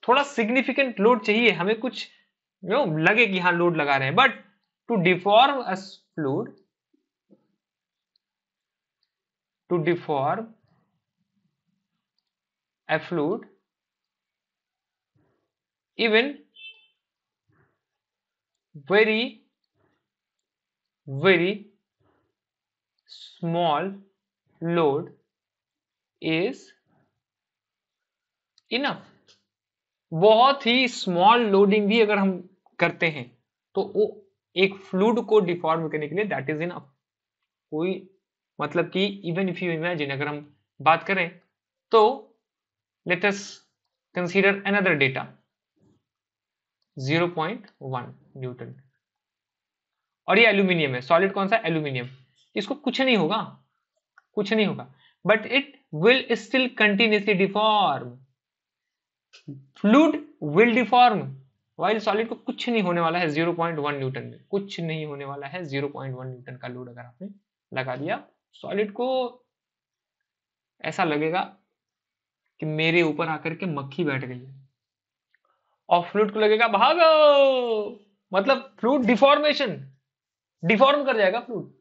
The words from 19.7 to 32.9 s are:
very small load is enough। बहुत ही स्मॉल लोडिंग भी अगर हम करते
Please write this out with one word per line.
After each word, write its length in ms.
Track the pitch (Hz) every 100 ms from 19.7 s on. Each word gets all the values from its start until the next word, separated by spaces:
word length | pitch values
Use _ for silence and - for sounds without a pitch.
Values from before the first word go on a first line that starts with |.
| _ _ _ _ _ _ _ _ _ _ _ _ _ -
very 440 | 139 175 180 175 214 - _ _ _ _ _ _ _ _ _ _ _ _ _ _
small 840 | - - - 170 170 175 147 185 196 _ _ _ _ _ _
load 500 | 165 170 156 143 - - _ _ _ _ _ _ _ _ _ _
is 440 | - 160 196 - - _ _ _ _ _ _ _ _ _ _ _ _ _ _ _ _ _ _ _ _
enough। 360 | 233 277 170 - _ _ _ _ _ _ _ _ _ _
बहुत 540 | 160 202 220 262 277 226
ही 220 | 247 247
स्मॉल 560 | 247 - 175 190 240 226
लोडिंग 380 | 190 202 214 202
भी 120 | 226
अगर 160 | 208 202
हम 140 | 196 180 - _ _ _
करते 280 | 170